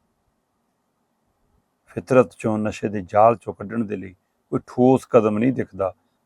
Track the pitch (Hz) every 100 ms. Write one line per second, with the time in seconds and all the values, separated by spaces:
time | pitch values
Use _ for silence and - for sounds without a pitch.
0 | _ _ _ _ _ _ _ _ _ _
1 | _ _ _ _ _ _ _ _ _ -
2 | - 127 123 - 117 107 107 98 117 101
3 | 90 104 113 117 107 92 101 113 104 98
4 | 95 90 _ _ - 131 - - 127 131
5 | - 123 107 107 120 117 104 95 95 -
6 | _ _